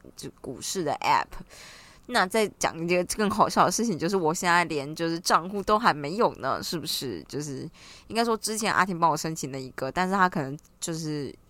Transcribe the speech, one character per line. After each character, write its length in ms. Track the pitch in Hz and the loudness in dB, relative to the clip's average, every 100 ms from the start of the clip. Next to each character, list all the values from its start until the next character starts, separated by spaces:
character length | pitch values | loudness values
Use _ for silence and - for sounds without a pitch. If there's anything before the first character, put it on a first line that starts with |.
| - - | -20 -16
就 140 | - - | -16 -14
股 180 | - 123 | -12 -10
市 220 | - 190 | -6 -4
的 100 | 151 - | -2 -2
app。 240 | - 135 - - - - - - - - - | 2 2 2 -8 -14 -18 -20 -20 -20 -20 -2
那 200 | 247 185 | 0 2
再 200 | 226 214 - | 2 0 0
讲 200 | - 165 | -4 -2
一 80 | 170 | 0
个 160 | 180 180 - | 2 0 0
更 140 | 208 | 0
好 180 | 214 175 | 2 4
笑 160 | - | 6
的 80 | 165 | 4
事 100 | 180 | 4
情， 160 | 233 170 | 0 0
就 120 | 165 | 0
是 40 | |
我 200 | 196 160 | 2 2
现 180 | 170 180 | 2 4
在 100 | 175 | 4
连 300 | 170 151 139 | 4 -2 -4
就 140 | 156 165 | -4 -2
是 100 | 165 | -2
账 300 | 185 180 170 | 2 2 2
户 140 | 202 | -4
都 160 | 190 214 | 2 2
还 160 | 226 | 4
没 220 | 151 143 190 | 2 0 2
有 140 | 208 | 2
呢， 280 | 90 123 113 | 2 -2 -2
是 160 | - 175 | -2 -6
不 80 | 147 | -4
是？ 380 | - 139 90 - | -4 -4 -8 -8
就 140 | 135 | -8
是 260 | 147 131 135 - - - - | -6 -8 -12 -14 -20 -20 -6
应 60 | |
该 80 | 214 | -2
说 140 | 233 220 | 0 0
之 220 | - 220 | -2 -2
前 120 | 214 | 0
阿 140 | 104 | 2
婷 160 | 190 170 | 2 2
帮 100 | 165 | 2
我 60 | 151 | 2
申 180 | 160 | -2
请 160 | 160 143 | -6 -6
了 80 | 135 | -8
一 120 | 131 | -10
个， 200 | - 131 | -6 -4
但 160 | 135 185 | -2 0
是 80 | |
他 140 | 196 185 | 2 2
可 140 | 180 | 2
能 120 | 135 147 - _ | -4 -8 -14 _
就 140 | - | -8
是 420 | 160 160 151 131 - | -6 -4 -6 -6 -10